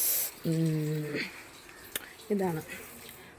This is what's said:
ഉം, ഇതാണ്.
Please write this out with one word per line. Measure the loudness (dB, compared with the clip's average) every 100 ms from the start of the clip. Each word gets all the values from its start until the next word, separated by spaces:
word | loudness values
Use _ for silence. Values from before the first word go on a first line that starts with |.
| 6 4 2 0 2
ഉം, | 6 6 6 4 2 0 -2 -4 -8 -16 -18 -18 -16 -6 -6 -6 -14 -2
ഇതാണ്. | 2 2 0 -4 -10 -10 -14 -14 -14 -16